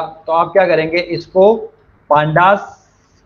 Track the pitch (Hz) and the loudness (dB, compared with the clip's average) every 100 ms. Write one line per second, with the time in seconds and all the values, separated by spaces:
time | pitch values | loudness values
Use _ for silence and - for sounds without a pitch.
0 | 156 - - 165 175 196 180 160 160 175 | -2 -10 -4 -2 0 0 2 0 -2 -4
1 | 170 165 - 185 202 226 - _ _ _ | -6 -8 -4 2 2 2 -6 _ _ _
2 | - 147 151 160 185 202 - - _ _ | -2 0 2 2 2 0 -4 -20 _ _
3 | _ _ | _ _